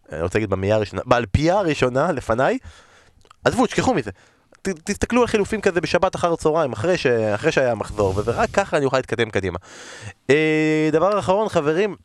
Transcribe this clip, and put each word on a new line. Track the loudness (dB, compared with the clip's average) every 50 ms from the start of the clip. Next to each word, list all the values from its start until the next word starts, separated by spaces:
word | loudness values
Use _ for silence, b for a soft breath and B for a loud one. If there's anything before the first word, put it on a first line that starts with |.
| _ -12
אני | -8 -6
רוצה | -4 -2 0 -2
להגיד | 0 0
במאייה | -2 -2 0 0 2
הראשונה, | 0 0 -2 -4 -8 -2
באלפייה | 0 0 0 2 0 -2 0 2 2 2 2
הראשונה, | 0 0 0 0 0 0 0 0 0 0
לפניי, | -2 -4 -2 -2 0 0 2 0 0 -2 B B B B B B B B B B B B -20 _ -20 _ -2
עזבו, | -2 0 2 0
תשכחו | 0 0 0 0 0 0
מזה. | -2 -4 -6 b b b b b b b b b _
ת-, | -8 -8
תסתכלו | -8 -6 -8 -8 -6 -6 -4 -2 0 0
על | 2
חילופים | 2 2 0 0 -2 -4 0
כזה | 0 0 0 2
בשבת | 0 0 0 2 2 0 0
אחר | 0 0 0
הצהריים, | 0 2 2 2 2 2 0 0
אחרי | -2 -2 0 0 0 2
ש-, | 2
אחרי | 2 2 2 2 2 0 0 0 0
שהיה | 2 2 2 2 0
מחזור, | -2 -4 -6 -2 0 0 2 2
וזה | 0 -2 -2
רק | 0 0 -2 0
ככה | 0 0 0 0 0
אני | 0 0
אוכל | 2 0
להתקדם | 0 -2 -2 -2 -2 -2 0
קדימה. | 0 -2 -2 -2 -6 -6 B B B B B B B B -16 -18 B B _ 2
אה, | 4 4 4 2 2 2 2 2 2 2 2 2
דבר | 2 2 2 2 2 0
אחרון, | 0 0 0 0 0 0
חברים, | 0 0 0 2 0 0 0 -2 -4 -8